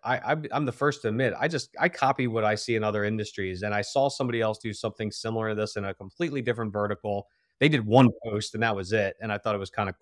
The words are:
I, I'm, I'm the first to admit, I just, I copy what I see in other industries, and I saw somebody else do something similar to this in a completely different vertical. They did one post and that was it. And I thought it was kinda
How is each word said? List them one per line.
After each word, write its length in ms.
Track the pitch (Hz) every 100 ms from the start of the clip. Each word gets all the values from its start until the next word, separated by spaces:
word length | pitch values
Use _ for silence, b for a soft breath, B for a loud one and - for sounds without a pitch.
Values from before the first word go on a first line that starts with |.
I, 160 | 120 127
I'm, 280 | - 156 147
I'm 140 | 135
the 80 | 143
first 300 | - 143 -
to 60 | 113
admit, 260 | 113 123 -
I 80 | 156
just, 300 | 151 - -
I 120 | 175
copy 360 | - 135 135 123
what 160 | 113
I 120 | 107
see 200 | 107 -
in 100 | 113
other 200 | 107 104
industries, 560 | 104 110 104 - 95 90
and 140 | 104
I 80 | 104
saw 260 | 101 139 139
somebody 320 | - 127 117
else 160 | 110 107
do 160 | 113
something 380 | 101 110 - 107
similar 380 | - 113 113 110
to 40 |
this 220 | 107 107 104
in 80 |
a 80 | 98
completely 480 | 95 95 - 170 139
different 320 | 120 113 110
vertical. 560 | 104 104 104 104 101 - _ _ _
They 80 | 151
did 160 | 147
one 240 | 107 123 123 -
post 300 | 113 107 -
and 80 | 107
that 120 | 113
was 200 | 98 92
it. 200 | 107 98 -
And 100 | 110
I 60 | 104
thought 180 | 110
it 40 | 101
was 100 | 98
kinda 260 | - 98 -